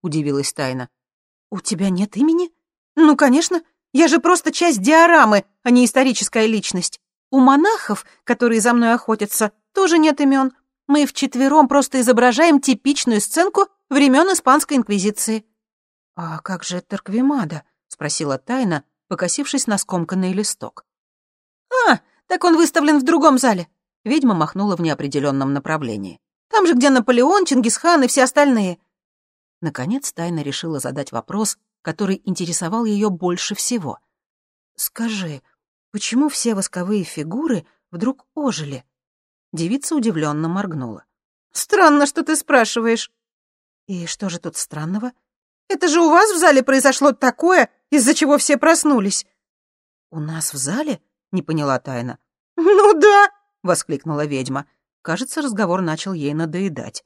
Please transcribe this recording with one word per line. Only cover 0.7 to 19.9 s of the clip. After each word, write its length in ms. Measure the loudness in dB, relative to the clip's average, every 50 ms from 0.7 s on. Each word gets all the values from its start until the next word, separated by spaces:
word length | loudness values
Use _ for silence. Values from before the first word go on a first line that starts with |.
| -6 -8 -10 -12 _ _ _ _ _ _ _ _ _ _ _ _
«У 120 | -14 -10
тебя 280 | _ -8 -4 -4 -2 -2
нет 280 | -2 -2 -4 -4 -2
имени?» 340 | -2 0 0 2 0 -2 -4 _ _ _ _ _ _ _ _ _
«Ну, 180 | 4 6 6 6
конечно, 460 | 6 4 4 4 2 2 0 -4 -4 -6 _ _ _ _ _ 2
я 160 | 2 4 4
же 100 | 4 2
просто 320 | 2 2 0 2 0 -6
часть 300 | -2 0 0 0 0 0
диорамы, 640 | 2 4 6 6 8 8 8 6 6 6 4 2 0 _ _ _ _
а 60 | 2
не 160 | 4 4 4
историческая 600 | 4 2 2 2 2 0 -2 -6 -2 0 0 0
личность. 540 | 2 0 -2 -4 -4 -6 -6 -6 -6 -10 _ _ _ _ _ _ _
У 80 | 2 4
монахов, 680 | 6 6 6 4 4 2 0 -2 -4 -6 -6 -6 -6 _ _ _ _
которые 340 | -6 -2 0 0 0 2 2
за 140 | 2 2 2
мной 200 | 2 2 2 0
охотятся, 600 | 0 0 -4 -4 -4 -4 -6 -4 -4 -4 -4 _ _ _ _ _
тоже 260 | 0 2 4 4 4
нет 200 | 4 4 2 2
имен. 320 | 2 2 2 2 0 -2 _ _ _ _ _ _ _
Мы 180 | 0 2 2 2
вчетвером 640 | 0 _ -6 -6 -4 -2 0 0 2 4 4 4 4
просто 320 | 4 0 0 2 -2 0
изображаем 580 | 2 2 4 4 4 2 4 4 4 4 4 4
типичную 640 | 4 0 -2 0 _ -2 -2 0 -2 0 0 0
сценку 460 | -2 -2 0 0 0 0 2 0 -2 -2 _ _ _ _
времен 440 | 2 4 4 4 4 4 4 2 0
Испанской 420 | 0 _ 2 2 2 2 0 -2
Инквизиции». 680 | -2 0 0 -2 -2 -2 -2 -4 -4 -4 -4 -4 -6 _ _ _ _ _ _ _ _ _ _ _ _ _ _ _
«А 220 | -14 -12 -10 -12 -12
как 260 | _ -10 -10 -10 -8
же 160 | -10 -10 -10
Торквемада?» 840 | -10 _ -12 -12 _ -6 -2 0 0 0 0 -2 -4 -6 -8 -14 _ _ _ _ _ _ -14
спросила 440 | _ -8 -8 -6 -4 -4 -4 -4
Тайна, 460 | -6 _ -6 -4 -2 -2 -2 -2 -4 _ _ _ _ _
покосившись 600 | _ -6 -6 -4 -4 -4 -6 -6 -4 -4 -4 -2
на 100 | -2 -4
скомканный 560 | -4 -4 -6